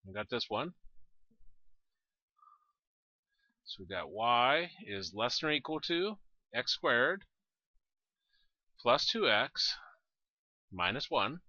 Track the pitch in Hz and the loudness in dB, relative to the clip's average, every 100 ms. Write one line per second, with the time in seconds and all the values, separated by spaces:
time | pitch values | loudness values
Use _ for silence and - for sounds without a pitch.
0 | 95 98 107 120 - 107 151 - - - | -8 -8 -4 -4 -2 -4 -4 -10 -18 -18
1 | - - - _ - - - - _ _ | -18 -20 -20 _ -20 -18 -20 -20 _ _
2 | _ _ _ _ - - _ _ _ _ | _ _ _ _ -20 -20 _ _ _ _
3 | _ _ _ _ _ _ - - 92 92 | _ _ _ _ _ _ -14 -14 -6 -6
4 | 80 98 117 120 123 151 175 - 104 98 | -6 0 4 6 6 4 0 -12 -10 -8
5 | 90 98 120 - 156 151 151 156 - 170 | -8 -2 -2 0 0 -2 -2 -6 -2 -2
6 | 196 214 - _ _ - 123 - 165 120 | -2 -6 -18 _ _ -4 -2 0 2 4
7 | 135 190 - _ _ _ _ _ _ _ | 4 0 -10 _ _ _ _ _ _ _
8 | _ _ _ _ _ _ _ _ 120 139 | _ _ _ _ _ _ _ _ 2 2
9 | - 226 160 107 135 - - - - - | 2 2 4 4 2 -2 -4 -4 -12 -20
10 | _ _ _ _ _ _ _ 92 90 123 | _ _ _ _ _ _ _ -2 -2 -2
11 | - 143 101 165 | -2 0 0 -4